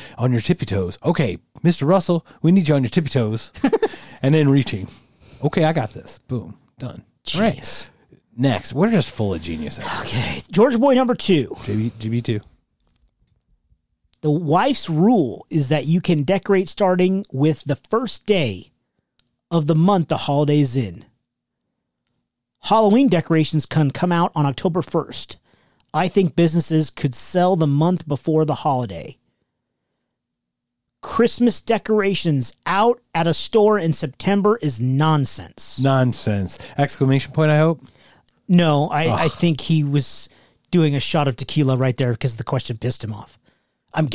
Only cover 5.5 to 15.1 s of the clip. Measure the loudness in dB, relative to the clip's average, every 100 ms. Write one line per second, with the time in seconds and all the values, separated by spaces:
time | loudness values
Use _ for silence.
5.5 | 0 0 0 -4 -10 -18 -20 -10 -10 -10
6.5 | -18 _ -16 -14 -14 -20 _ -8 -2 -2
7.5 | -2 -8 -10 -12 _ _ _ _ -2 0
8.5 | 0 -4 0 2 2 0 -2 -4 -4 -6
9.5 | -8 -8 -10 -8 -8 -6 -4 -4 -6 -4
10.5 | 2 4 4 4 4 2 0 2 0 0
11.5 | -8 -6 -4 -4 -6 -6 -4 -2 -6 -6
12.5 | _ _ _ _ _ _ _ _ _ _
13.5 | _ _ _ _ _ _ _ -2 -2 2
14.5 | 2 2 0 -2 2 4